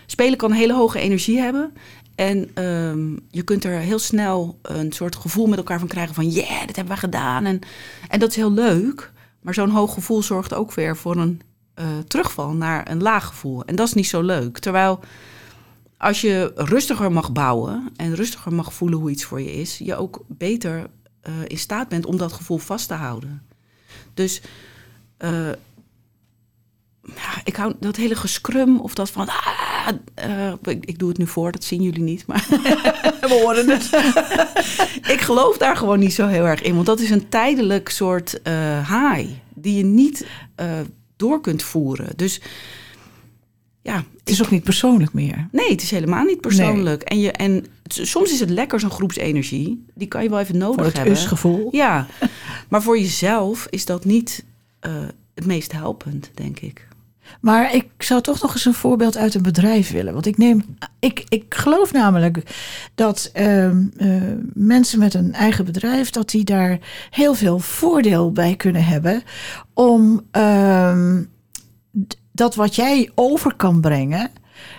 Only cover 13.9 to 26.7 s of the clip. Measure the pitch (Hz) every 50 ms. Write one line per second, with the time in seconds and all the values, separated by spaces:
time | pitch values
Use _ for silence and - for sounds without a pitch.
13.9 | 233 214 190 - - 175 170 180 185 156 123 120 120 - - 202 185 190 190 190
14.9 | 190 185 - - - - - - - - - - - _ _ _ _ _ _ _
15.9 | _ - - 202 202 208 - 214 196 185 185 - - - 151 143 180 262 277 -
16.9 | 262 202 208 190 170 165 156 - 123 143 143 131 123 117 117 156 202 233 262 247
17.9 | - - 175 165 165 165 214 233 - - - 180 165 170 160 - - - 175 175
18.9 | 170 160 156 151 139 143 - - - 131 135 139 147 - 156 175 - - - -
19.9 | 180 - - 180 - - - - - 143 170 185 226 233 233 175 160 165 165 -
20.9 | _ _ _ _ _ _ - - 160 160 160 - 160 160 - - 202 220 254 240
21.9 | - 170 165 - 175 180 180 165 170 - 170 - 175 160 - - 196 196 - -
22.9 | 180 156 156 123 120 113 127 139 143 143 - _ _ _ _ _ _ _ _ _
23.9 | - - - - _ - 190 185 185 - - - - - - - - - - -
24.9 | _ _ _ _ _ - - 170 165 165 160 156 - - - _ _ _ - _
25.9 | _ _ _ _ _ _ _ _ _ _ _ _ _ _ _ _